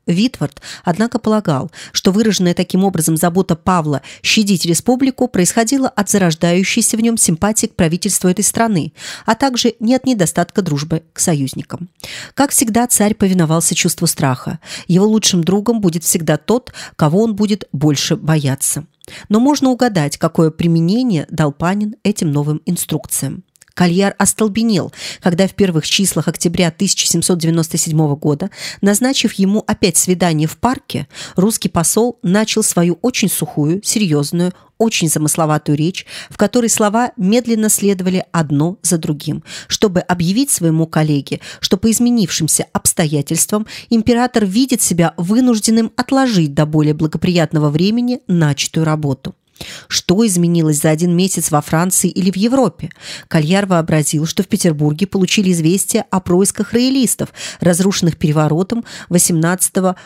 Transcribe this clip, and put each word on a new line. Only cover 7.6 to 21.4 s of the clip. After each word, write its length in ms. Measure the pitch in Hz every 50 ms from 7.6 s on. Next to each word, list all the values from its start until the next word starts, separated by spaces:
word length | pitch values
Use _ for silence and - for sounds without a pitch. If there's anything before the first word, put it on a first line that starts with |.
| - 220
к 80 | -
правительству 520 | - 180 156 170 180 - 202 - - - 180
этой 160 | 180 - 202
страны, 480 | - - 226 226 226 208 160 - - - - - - - - -
а 100 | - 226
также 420 | - 277 269 247 226 - 233 - -
не 140 | - 226 254
от 100 | 254 -
недостатка 560 | 262 254 208 170 156 - 175 175 - - -
дружбы 440 | 190 165 147 135 147 165 165 160 - _ _
к 60 | -
союзникам. 680 | - 190 160 143 135 131 - 151 139 - - - 175 - _ _ - - - - - - -
Как 160 | - 277 277
всегда, 360 | - - 262 226 208 233 240
царь 280 | 240 - - 208 208 214
повиновался 600 | - 202 190 185 185 165 151 160 170 - - 175
чувству 320 | - - 175 - - 170
страха. 520 | 165 - - 160 135 127 - - - - - - - - - -
Его 200 | - 170 185 202
лучшим 380 | 214 220 220 - - - 175 160
другом 360 | 170 185 208 202 240 233 226
будет 240 | 208 175 156 175 -
всегда 320 | - - 185 160 156 151
тот, 380 | 147 - - 214 247 - - - - - - -
кого 260 | - 165 147 160 196
он 140 | 226 226 208
будет 280 | 196 214 196 214 202 - -
больше 440 | - 135 151 151 143 131 - - 165
бояться. 680 | - - 147 160 156 143 135 131 - - - - 147 151 - _ _ _ - - - - -
Но 120 | 208 220
можно 300 | 247 285 302 277 277 262
угадать, 480 | 254 - 254 247 208 175 147 143 - -
какое 320 | - 160 - - 165 156
применение 760 | 156 - 170 170 165 165 165 170 202 240 262 247 190 147 - -
дал 220 | 170 160